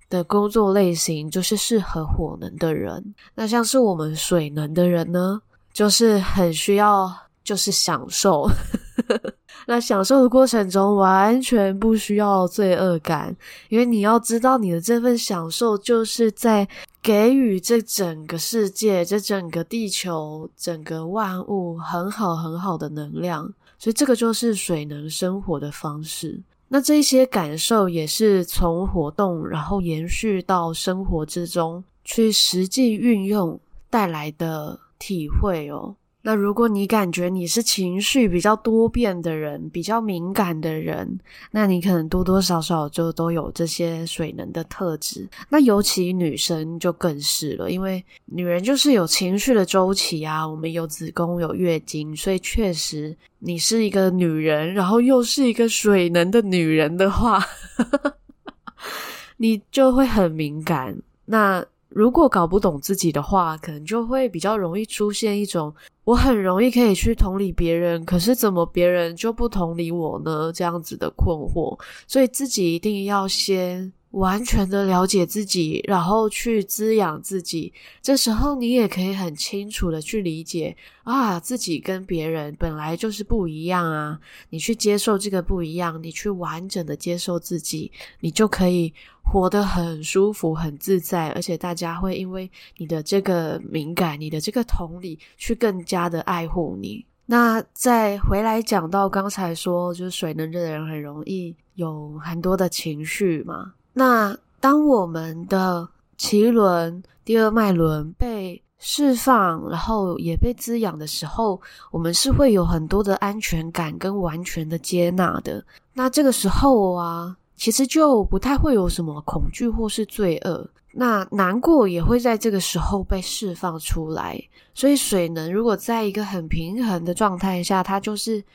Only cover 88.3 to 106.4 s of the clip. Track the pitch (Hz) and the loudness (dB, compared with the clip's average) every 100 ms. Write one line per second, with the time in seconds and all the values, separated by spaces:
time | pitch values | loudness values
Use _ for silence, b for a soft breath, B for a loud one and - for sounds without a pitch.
88.3 | 156 214 - 180 180 165 - B B - | 0 2 2 2 2 -2 -6 B B 0
89.3 | 196 185 208 190 180 170 156 160 190 208 | 2 2 2 0 -2 -2 -6 -2 2 2
90.3 | 208 165 160 160 143 - 190 - 180 156 | 0 -4 -2 -4 -6 -2 0 0 -4 -4
91.3 | - 175 165 175 170 170 165 190 185 185 | -6 -6 -6 -6 -6 -8 -4 -4 -4 -8
92.3 | 190 185 - B B 156 160 151 196 196 | -10 -12 -16 B B -6 -4 0 0 2
93.3 | 175 160 - - 160 147 170 170 147 156 | 0 -2 -6 -6 -6 -4 -2 -2 -4 -6
94.3 | 156 214 247 226 - 170 175 185 151 b | -6 -4 -4 0 -2 -4 -12 -14 -16 b
95.3 | b - 226 220 185 170 185 175 165 - | b -6 0 0 -2 -4 -2 -2 -4 -4
96.3 | 180 165 175 151 - - 214 - _ - | -4 -4 -4 -4 -6 -10 -12 -16 _ 0
97.3 | 240 233 226 - - 254 233 214 202 - | 4 4 2 -4 -2 2 2 2 0 0
98.3 | 196 220 220 220 202 160 196 196 196 196 | 2 0 -2 0 -2 0 0 0 0 -4
99.3 | 196 175 165 185 175 175 175 180 180 160 | -4 -6 -4 -2 -2 -2 -6 -8 -6 -6
100.3 | 156 160 175 165 151 156 156 147 151 151 | -6 -6 -6 -6 -6 -8 -10 -10 -12 -10
101.3 | 190 170 170 _ - 160 156 151 151 160 | -8 -10 -14 _ -8 -8 -8 -14 -14 -10
102.3 | 170 180 190 180 - 165 147 156 - 196 | -4 0 2 0 -2 -6 -8 -8 -2 0
103.3 | 151 170 92 185 - _ 254 254 233 208 | 0 -4 -10 -14 -20 _ 2 4 4 0
104.3 | - _ _ 269 294 302 240 175 165 160 | -4 _ _ 2 4 6 4 2 -4 -8
105.3 | 160 180 190 185 175 170 _ _ - - | -10 -2 0 0 -2 -6 _ _ -10 0
106.3 | 208 | 4